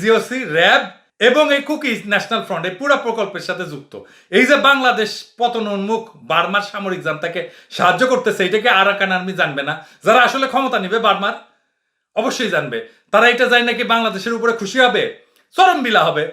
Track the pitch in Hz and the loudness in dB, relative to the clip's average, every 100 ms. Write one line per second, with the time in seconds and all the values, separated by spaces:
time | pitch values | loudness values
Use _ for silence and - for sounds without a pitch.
0 | 202 220 - 254 220 156 185 254 214 - | 2 0 0 -8 -4 2 4 4 0 -12
1 | _ - 226 269 294 277 285 302 294 214 | _ 0 2 4 2 2 -2 -4 -4 -4
2 | 202 202 - 220 - 170 180 180 285 269 | -2 -2 -2 -6 -4 -6 -6 -6 0 0
3 | 233 226 196 175 - 175 170 147 - 104 | 0 -4 -4 -6 -8 -6 -6 -12 -16 -20
4 | - _ - 190 254 285 277 277 254 226 | -20 _ 0 2 4 4 4 4 2 0
5 | 214 - - - 240 233 208 202 196 226 | -2 -6 -14 -4 -4 -2 -4 -4 -4 -4
6 | 220 151 117 160 175 202 202 208 196 180 | -6 -16 -4 -2 0 -2 -4 -8 -6 -6
7 | 151 151 170 175 - - _ - 180 180 | -4 -6 -6 -8 -10 -14 _ 0 2 2
8 | 254 262 220 - 185 214 226 196 196 196 | 2 0 0 -2 0 0 2 4 2 2
9 | 190 185 185 175 160 139 139 160 - _ | 0 -2 -4 -2 -2 -2 -6 -6 -10 _
10 | 170 240 240 269 262 254 269 220 185 226 | 2 4 4 2 -2 -2 -2 -2 -2 0
11 | 214 185 202 - - _ _ _ _ _ | 0 0 -2 -6 -14 _ _ _ _ _
12 | _ - 240 - 226 170 143 117 - _ | _ -4 -4 -2 -2 -2 -2 -8 -10 _
13 | _ 208 233 240 240 240 240 233 220 233 | _ 4 4 4 2 2 0 -2 0 0
14 | 226 190 233 233 233 226 196 262 247 196 | 0 -4 -6 -2 -2 -2 -4 2 2 2
15 | 117 - _ _ _ - 370 339 240 202 | -4 -6 _ _ _ 2 4 4 2 2
16 | 160 151 160 | 2 0 -4